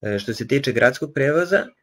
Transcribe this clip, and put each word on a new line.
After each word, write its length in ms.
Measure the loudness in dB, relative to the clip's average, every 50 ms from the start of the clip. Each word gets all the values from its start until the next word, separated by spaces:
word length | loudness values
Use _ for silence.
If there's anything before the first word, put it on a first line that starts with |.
| -4
E, 160 | -2 -4 -4
što 160 | -2 -4 -6
se 120 | -6 -4
tiče 260 | 0 0 0 0 0 2
gradskog 420 | 4 4 4 2 0 -8 -6 -4
prevoza, 520 | -2 0 2 2 2 0 2 2 0 0 -2 _ _